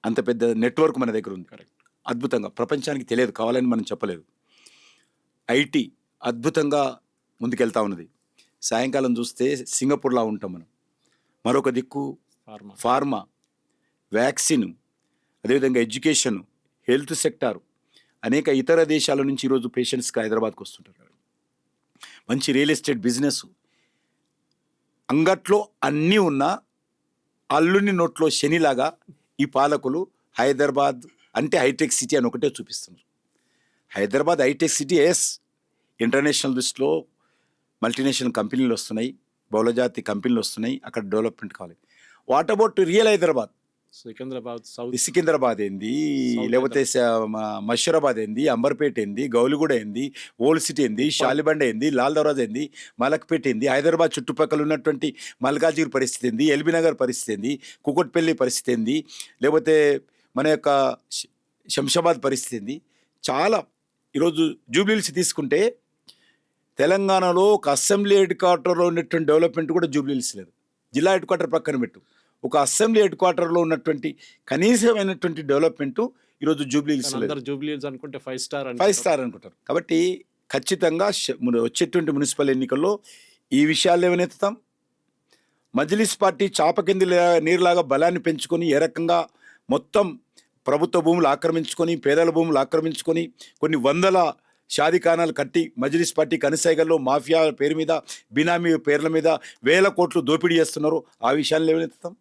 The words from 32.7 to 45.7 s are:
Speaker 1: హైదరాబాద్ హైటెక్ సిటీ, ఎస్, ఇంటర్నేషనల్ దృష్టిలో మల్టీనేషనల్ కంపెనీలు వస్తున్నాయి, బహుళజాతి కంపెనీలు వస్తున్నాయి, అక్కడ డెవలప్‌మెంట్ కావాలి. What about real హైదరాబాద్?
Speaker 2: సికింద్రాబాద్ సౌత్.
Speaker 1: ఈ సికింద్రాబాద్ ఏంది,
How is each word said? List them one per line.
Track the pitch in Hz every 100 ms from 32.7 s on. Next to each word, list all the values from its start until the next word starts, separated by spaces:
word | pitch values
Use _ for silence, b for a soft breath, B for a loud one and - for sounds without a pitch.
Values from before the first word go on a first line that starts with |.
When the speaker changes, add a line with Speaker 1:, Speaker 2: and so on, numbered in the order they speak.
| - - 87 _ _ _ _ _ _ _ _ _
Speaker 1:
హైదరాబాద్ | 98 101 139 147 165
హైటెక్ | 131 147 160 -
సిటీ, | 139 175
ఎస్, | 156 175 - - _ _ _ _ _ _
ఇంటర్నేషనల్ | 113 135 147 139 139
దృష్టిలో | 127 123 - 139 160 - _ _ _ _ _ _ _
మల్టీనేషనల్ | 113 120 135 127 127
కంపెనీలు | 117 104 131 127
వస్తున్నాయి, | 113 - 107 123 - _ _ _
బహుళజాతి | 107 113 120 123 -
కంపెనీలు | 107 104 120 120
వస్తున్నాయి, | 101 - 113 135
అక్కడ | - - 101
డెవలప్‌మెంట్ | 104 113 - 101
కావాలి. | - 90 85 b b b b -
What | 135 165
about | 208 220 - 175
real | 196 220
హైదరాబాద్? | 202 165 135 107 _ _ _ _
Speaker 2:
సికింద్రాబాద్ | - 120 107 131 127 120 117
సౌత్. | - - 120
Speaker 1:
ఈ | 123
సికింద్రాబాద్ | - 156 165 151 127 107
ఏంది, | 101